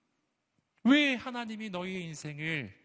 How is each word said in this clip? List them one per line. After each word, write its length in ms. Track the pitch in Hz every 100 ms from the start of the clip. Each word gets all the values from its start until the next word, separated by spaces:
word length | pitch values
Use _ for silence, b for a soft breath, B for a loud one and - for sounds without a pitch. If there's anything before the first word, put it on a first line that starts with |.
| _ _ _ _ _ _ _ _
왜 320 | 226 285 294 240
하나님이 540 | 254 240 226 220 220
너희의 360 | 180 180 185 170
인생을 680 | 147 151 147 156 156 104 -